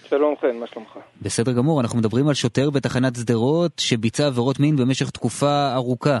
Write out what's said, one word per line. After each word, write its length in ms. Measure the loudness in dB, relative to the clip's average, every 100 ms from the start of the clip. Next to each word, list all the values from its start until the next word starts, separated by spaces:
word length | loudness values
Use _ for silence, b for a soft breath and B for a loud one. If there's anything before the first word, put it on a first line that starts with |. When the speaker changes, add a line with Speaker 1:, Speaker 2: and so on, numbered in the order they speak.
| -4
Speaker 1:
שלום, 260 | 0 0 0
חן, 160 | -2 -2
מה 80 | -8
שלומך? 300 | -12 -16 -20 -20 -10
Speaker 2:
בסדר 300 | -6 -2 0
גמור, 300 | 2 2 2
אנחנו 180 | 0 0
מדברים 280 | 0 2 2
על 60 |
שוטר 360 | 0 0 0 0
בתחנת 460 | 0 -2 0 -2 -2
שדרות 560 | -2 0 2 2 0 -2
שביצע 480 | -2 0 0 0 0
עבירות 320 | 2 0 2
מין 160 | 2 2
במשך 340 | 2 0 -4
תקופה 640 | -4 -6 0 0 2 0 -2
ארוכה 440 | -2 0 2 0